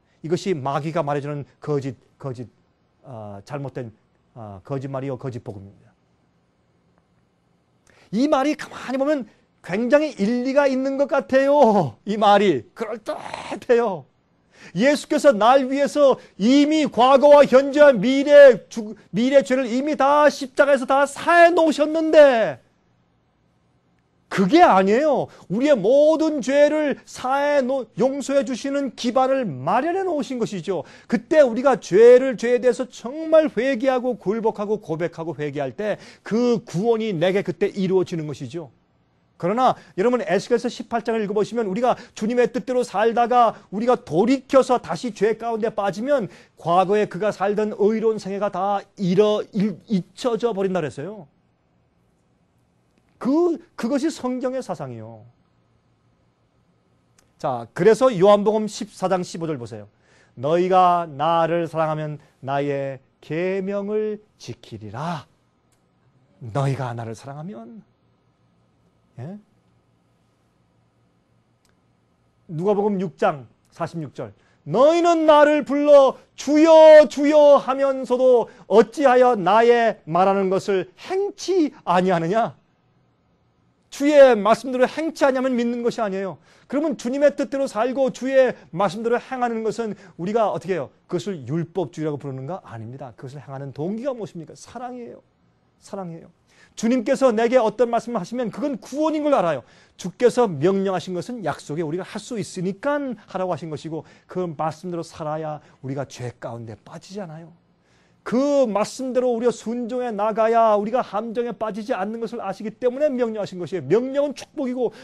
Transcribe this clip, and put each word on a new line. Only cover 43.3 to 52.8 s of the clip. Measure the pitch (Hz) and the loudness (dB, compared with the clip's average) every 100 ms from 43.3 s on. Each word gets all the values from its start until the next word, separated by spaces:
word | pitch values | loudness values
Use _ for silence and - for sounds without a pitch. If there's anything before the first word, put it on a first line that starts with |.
| 247 226 - - | 2 2 0 -10
우리가 | 190 240 240 | -4 -2 -2
돌이켜서 | - 156 214 269 - 269 254 240 | -2 0 2 0 2 2 4 0
다시 | - 165 247 | -4 -8 -8
죄 | - 214 220 | -4 -2 -2
가운데 | 233 226 220 | -6 -4 -4
빠지면 | 214 196 208 254 285 185 - _ _ | -4 -4 -4 -2 -2 -4 -12 _ _
과거에 | 156 175 185 208 208 | 0 2 2 0 -2
그가 | 180 208 | -4 -4
살던 | - 196 208 214 196 | -2 -2 -2 -4 0
의로운 | 208 220 226 220 | 0 0 -2 -2
생애가 | 185 196 202 | -6 -6 -6
다 | 185 196 202 - - | -4 -4 -4 -8 -6
잃어-, | 185 190 208 208 - | -2 2 2 0 -4
잃-, | 214 208 160 - | -4 -4 -4 -4
잊혀져 | 196 - - 254 220 233 | -4 -4 -6 -4 -2 -4
버린다 | 190 190 180 | -2 -2 -2
그랬어요. | 147 - 165 214 147 _ _ _ _ _ _ _ _ _ _ _ _ _ _ _ | -6 -8 -14 -14 -20 _ _ _ _ _ _ _ _ _ _ _ _ _ _ _